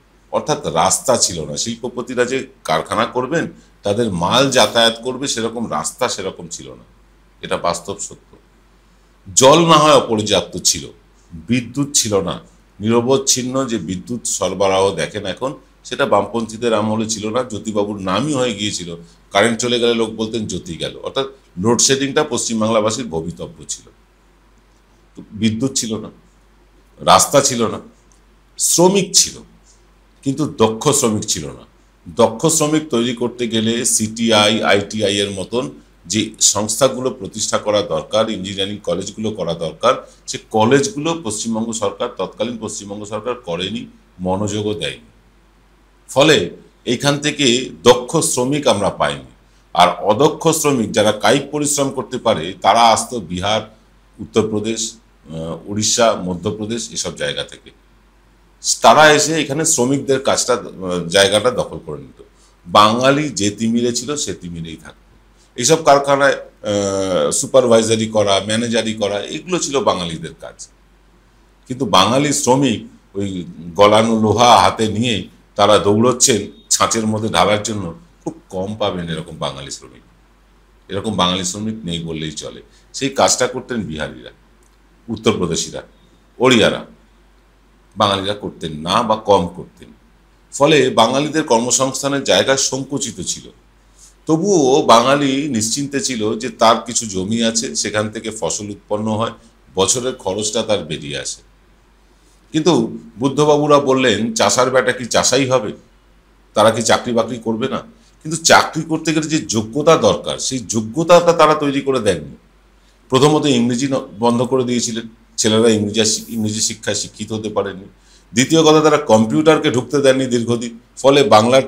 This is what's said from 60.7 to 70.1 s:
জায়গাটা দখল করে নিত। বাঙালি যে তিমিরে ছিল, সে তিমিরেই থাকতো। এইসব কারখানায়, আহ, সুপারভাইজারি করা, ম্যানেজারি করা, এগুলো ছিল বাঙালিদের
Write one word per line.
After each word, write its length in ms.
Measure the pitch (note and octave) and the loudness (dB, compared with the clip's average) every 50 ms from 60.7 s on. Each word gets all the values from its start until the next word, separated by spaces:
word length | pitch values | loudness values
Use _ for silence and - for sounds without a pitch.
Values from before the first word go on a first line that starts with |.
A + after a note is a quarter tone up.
| - E2 F#2 F2+ F2+ F2 E2 E2 | -14 -10 -6 -4 -4 -4 -4 0
জায়গাটা 440 | E2+ G2 G2+ F#2+ G2+ G#2+ G#2 B2+ | 2 4 4 4 4 2 0 0
দখল 280 | A#2+ F2 D2+ - E2 D#2 - | -2 -2 -6 -6 -8 -14 -12
করে 160 | D#2+ D2+ C#2 | -12 -14 -14
নিত। 200 | C2+ C2 - _ - _ _ _ _ _ _ _ _ F2 | -14 -20 -20 _ -20 _ _ _ _ _ _ _ _ 2
বাঙালি 640 | F2 G#2+ G#2 G#2+ A2+ A#2+ B2+ C3+ C#3+ D3 D3+ C#3+ | 4 6 6 6 4 2 2 2 2 2 0 -4
যে 200 | A2+ E2+ G2 G#2 | -4 -2 -2 -2
তিমিরে 460 | G2+ G2+ A2+ A2+ A#2 A#2+ A#2+ A#2+ A#2+ | -2 -2 -2 -2 0 0 0 -2 -2
ছিল, 200 | A#2+ - B2+ D3 | -4 -6 -6 -6
সে 180 | D3 - G#2 F2+ | -6 -6 -8 -8
তিমিরেই 420 | - F2 F2 E2+ E2+ E2 E2 D#2+ | -10 -12 -14 -12 -12 -12 -12 -14
থাকতো। 440 | D#2 - - - _ _ _ _ _ _ _ _ _ _ _ - | -16 -18 -20 -20 _ _ _ _ _ _ _ _ _ _ _ -8
এইসব 280 | - B2 C3 D#3+ D#3 D#3+ | -2 2 2 2 4 6
কারখানায়, 500 | D3 C#3 C#3 C#3 C#3 C#3 C#3 C#3+ C#3 B2+ | 6 6 6 6 2 2 4 4 2 2
আহ, 1000 | - - - _ _ - G#2+ G2+ G2+ G2+ G2 G2 G2 F#2+ F#2+ F2+ D#2+ D2 C#2+ | 0 -6 -16 _ _ -6 -4 -2 0 0 0 -2 -2 -2 0 0 0 0 0
সুপারভাইজারি 720 | - - - A2+ - C3 B2+ A#2 A2+ A2+ A2 G#2+ A2+ A2 A2+ | 0 -2 -4 4 4 4 6 6 4 4 4 4 0 0 0
করা, 360 | G#2+ A2 G#2+ G2+ G2+ G2 G2 F#2+ | -2 0 0 2 2 2 0 0
ম্যানেজারি 480 | G#2 G#2+ A2+ A#2+ A#2 A#2 A2+ G#2+ A2 G#2+ | -2 -4 -2 -2 -2 -2 -2 -2 -2 -4
করা, 260 | G#2+ G#2 G2 G2+ G2+ | -4 -4 -4 -4 -4
এগুলো 400 | - - - D#3 - F3+ F3+ D#3+ | -6 -8 -10 -10 -6 -4 -4 -4
ছিল 200 | - - C#3 C3+ | -4 -2 -2 0
বাঙালিদের 540 | G#2 G#2+ F#2+ F2+ F2 E2+ | 2 2 0 0 -4 -8